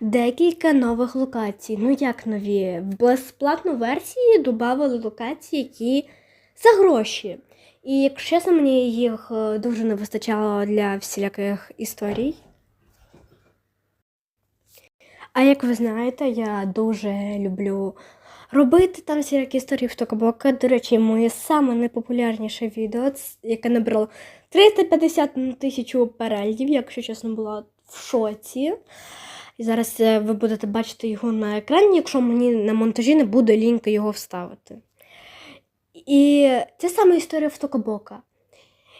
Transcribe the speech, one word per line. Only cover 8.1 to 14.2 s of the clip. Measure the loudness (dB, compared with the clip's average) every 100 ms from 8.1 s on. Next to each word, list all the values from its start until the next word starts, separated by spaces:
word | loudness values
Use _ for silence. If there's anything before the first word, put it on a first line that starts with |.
| -2 -2 0
чесно, | 4
мені | 4 4 2 2
їх, | 0 -2 -2 -6
е, | -4 -2 -2
дуже | -4 -2
не | -2
вистачало | -2 -6 -6 -4 -2 0 -2
для | 0 0 -2 -4
всіляких | -8 -6 -6 -4 -6 -6 -10 -12
історій. | -12 -8 -6 -4 -4 -6 _ _ _ _ _ _ _ _ _ _ _ _ _ _ _ _ _ _